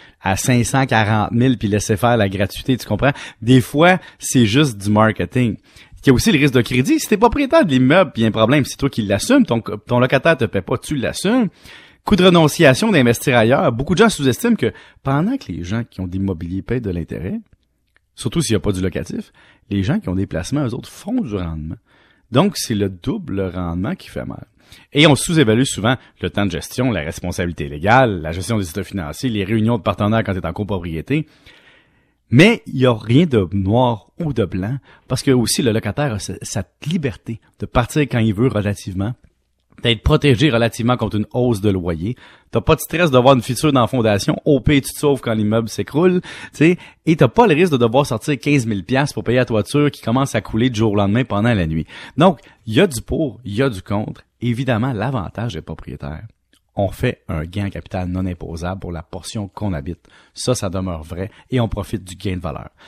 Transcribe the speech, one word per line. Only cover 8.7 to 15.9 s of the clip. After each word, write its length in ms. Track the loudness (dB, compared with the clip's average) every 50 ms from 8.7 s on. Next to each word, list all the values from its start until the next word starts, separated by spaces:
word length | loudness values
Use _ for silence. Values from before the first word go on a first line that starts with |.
| -2
toi 120 | -4 -4 -2
qui 120 | -2 -2
l'assumes, 460 | -2 0 -2 0 2 4 4 4 4
ton, 140 | 2 0 -2
ton 380 | -4 -6 -10 -10 -4 -2 0 2
locataire 380 | 2 2 2 2 2 2 2
te 80 | 2 0
paie 160 | -2 -2 -4
pas, 160 | -4 -4 -4
tu 180 | -6 -4 -4 -4
l'assumes. 520 | -2 -2 -4 -4 -2 -2 0 2 2 0 -2 -4 _ -20 -20 -20 -20 -20 -20 _ _ _
Coût 120 | 0 4
de 100 | 6 6
renonciation 640 | 6 6 6 6 4 4 6 6 6 6 4 2 2
d'investir 440 | 2 4 4 4 2 2 0 2 2
ailleurs. 360 | 4 4 4 4 2 2 0
Beaucoup 240 | 0 -2 -2 0 4
de 40 | 4
gens 100 | 4 4
sous-estiment 480 | 4 2 0 0 0 2 0 0 0
que 160 | 0 0 -4 -4 -8 -14 -20 _ _
pendant 360 | -4 -2 0 0 0 -2 -2
que 140 | -4 -6 -10
les 120 | -10 -8 -6
gens 200 | -4 -4 -4 -4
qui 120 | -6